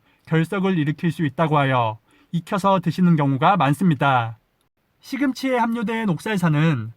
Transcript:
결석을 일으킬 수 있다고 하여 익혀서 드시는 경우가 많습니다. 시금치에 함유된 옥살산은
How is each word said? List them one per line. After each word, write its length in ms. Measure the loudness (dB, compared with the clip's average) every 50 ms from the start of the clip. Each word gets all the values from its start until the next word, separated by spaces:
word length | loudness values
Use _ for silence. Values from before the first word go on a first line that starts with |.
| _ _ _ _ _
결석을 520 | -2 0 0 0 0 -2 -2 -2 0 0 0
일으킬 340 | 0 -2 -2 -2 -2 -4
수 120 | -2 -2 -4
있다고 340 | -4 0 -2 0 2 2 2
하여 420 | 2 2 2 0 0 -2 -4 -8 _ _ _ _ _ _ -8
익혀서 480 | -8 -6 -4 -4 0 2 2 2 2
드시는 340 | 0 -2 0 2 2 4 4
경우가 400 | 4 2 0 0 2 2 2 4
많습니다. 840 | 4 2 0 0 2 2 0 2 2 2 2 2 2 0 -2 -8 -14 _ _ _ _ _ _ _ _ _ _ _ _
시금치에 580 | _ -10 -6 -2 -2 -2 -2 -2 -4 -2 0 0
함유된 520 | 0 0 -2 -4 -4 -4 -4 -2 -2 -2
옥살산은 800 | -2 -2 -2 -4 -2 0 0 2 2 2 2 2 0 -2 -4 -8 -12